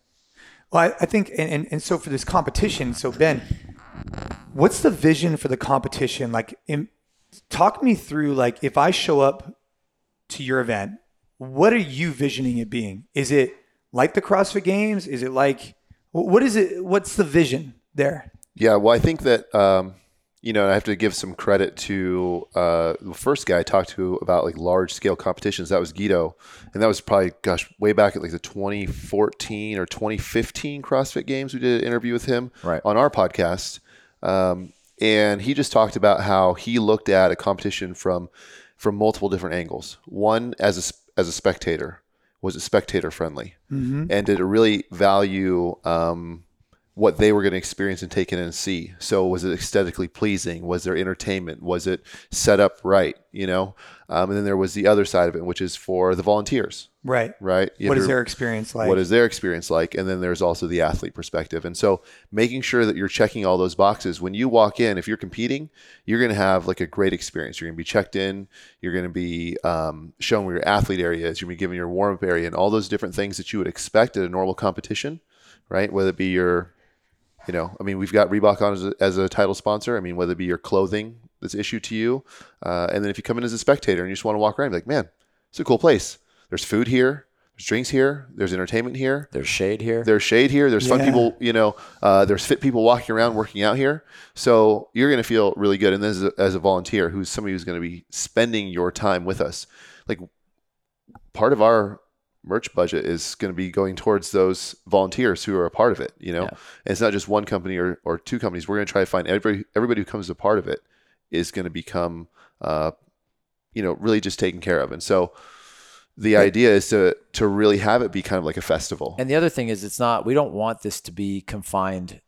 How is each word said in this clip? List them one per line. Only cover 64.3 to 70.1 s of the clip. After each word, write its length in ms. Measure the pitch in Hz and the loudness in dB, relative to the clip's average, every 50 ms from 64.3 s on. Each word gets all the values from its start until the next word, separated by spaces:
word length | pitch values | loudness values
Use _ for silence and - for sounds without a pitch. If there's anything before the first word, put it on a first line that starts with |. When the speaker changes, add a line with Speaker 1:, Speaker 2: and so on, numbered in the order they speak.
| 98 | -4
Speaker 2:
you 160 | 107 127 131 | -2 0 2
walk 320 | 117 113 107 98 - - | 4 4 4 4 4 2
in, 160 | 120 110 101 | 0 2 0
if 100 | 90 - | -2 -4
you're 120 | 107 110 - | -4 -6 -6
competing, 500 | - 90 - - 117 120 135 143 156 156 _ _ - - - _ _ | -6 -8 -6 -4 -4 -2 -4 -4 -6 -10 _ _ -20 -20 -20 _ _
you're 140 | - 110 117 | -2 0 2
gonna 120 | 123 117 104 | 2 2 2
have, 320 | 101 95 95 95 92 85 | 2 2 2 2 2 2
like, 140 | 95 92 - | -2 -2 -4
a 60 | 92 | -4
great 260 | 78 - 101 98 95 90 | -4 -2 0 0 0 0
experience. 480 | 87 - - - 85 76 58 - - | -2 -6 -8 -8 -8 -10 -8 -10 -12
You're 80 | 85 82 | -12 -12
gonna 80 | 82 | -10
be 80 | 82 82 | -10 -8
checked 320 | - - 107 95 - - | -4 -2 -2 -2 -2 -2
in. 320 | 98 95 98 95 98 98 - _ - - - _ _ | -4 -2 -2 -4 -6 -12 -16 _ -20 -20 -20 _ _
You're 140 | - 90 85 | -8 -4 -4
gonna 160 | 90 90 90 | -4 -4 -4
be, 480 | 82 92 90 87 85 85 85 85 - - - | -4 -6 -4 -4 -4 -6 -6 -6 -6 -4 -2
um, 500 | 87 85 80 80 78 76 78 80 82 | -2 -2 -2 -2 -4 -6 -8 -14 -20